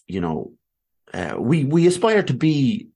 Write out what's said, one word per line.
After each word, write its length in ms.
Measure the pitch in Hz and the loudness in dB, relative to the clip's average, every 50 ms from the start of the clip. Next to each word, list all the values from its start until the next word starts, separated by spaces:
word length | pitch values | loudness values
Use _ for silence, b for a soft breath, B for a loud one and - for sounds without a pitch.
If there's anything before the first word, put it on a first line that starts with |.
| _ | _
you 120 | - 87 95 | -10 -6 -6
know, 320 | 87 82 78 71 55 - - _ _ _ _ _ _ _ _ _ _ - - | -4 -4 -4 -6 -8 -12 -16 _ _ _ _ _ _ _ _ _ _ -12 -8
uh, 220 | 90 87 76 50 - | -8 -6 -6 -6 -4
we, 240 | 98 120 - 165 135 | -2 0 0 0 0
we 240 | 139 151 170 170 | 2 2 4 4
aspire 340 | 175 175 - - 220 220 202 | 4 2 2 0 2 2 2
to 120 | - - 135 | 0 0 -2
be, 560 | 120 156 156 156 143 135 120 104 - - - - | 0 0 0 2 2 2 0 0 -2 -6 -8 -4